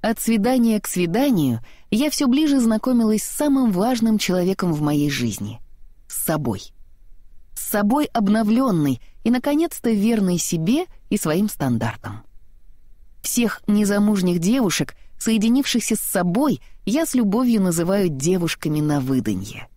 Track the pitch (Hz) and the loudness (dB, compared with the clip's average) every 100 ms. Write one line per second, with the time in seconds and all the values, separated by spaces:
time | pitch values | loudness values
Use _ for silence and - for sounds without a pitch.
0 | 226 226 - 226 208 262 233 214 - 180 | -2 -2 0 2 2 4 4 2 -2 -2
1 | 175 185 285 214 139 117 - - - 214 | 0 2 2 2 2 0 -6 -20 -4 -2
2 | 294 - 277 269 311 277 226 220 254 247 | 0 0 2 2 2 2 2 2 2 2
3 | 220 214 - - 294 269 247 180 226 247 | 2 0 -2 -2 2 2 2 2 0 2
4 | 226 214 - 180 180 190 185 151 151 147 | 2 0 0 0 0 0 0 0 0 0
5 | 143 139 120 98 104 113 - - - - | 0 -2 -4 -4 -10 -10 -16 -18 -20 -20
6 | - - - 156 127 95 - - - - | -12 -8 -2 -2 -2 -6 -8 -20 -20 -20
7 | - - - - - - - 208 208 277 | -20 -20 -20 -20 -16 -12 -4 0 2 2
8 | 302 233 202 214 214 226 269 175 143 127 | 0 0 2 2 2 2 2 2 0 -2
9 | - - 226 247 285 294 339 - 240 214 | -6 -6 0 0 0 0 0 -2 0 2
10 | 214 233 190 175 - 170 160 247 359 - | 2 2 2 0 -2 -2 0 0 -2 -10
11 | - 139 160 160 202 - 139 117 113 - | -4 -2 0 0 -2 -2 -2 0 -2 -6
12 | 107 101 - - - - - - - - | -12 -14 -16 -20 -20 -20 -20 -20 -20 -20
13 | - - - - 226 - - 208 208 202 | -20 -12 -6 -2 -2 -2 0 2 2 2
14 | 208 208 180 175 170 262 214 - 151 - | 2 2 2 0 2 2 2 0 -4 -8
15 | - - - 226 226 254 277 240 - 220 | -20 -6 0 2 4 2 2 -2 0 -2
16 | - 196 175 185 294 202 - - - 254 | -2 0 0 2 0 -2 -6 -10 -2 -2
17 | 330 247 214 208 254 226 185 165 170 196 | 0 0 2 2 2 2 2 0 0 2
18 | 185 135 147 185 165 - 156 151 151 143 | 0 0 0 0 0 -4 -2 0 0 0
19 | 127 131 107 95 95 - - | 0 0 0 -4 -6 -12 -16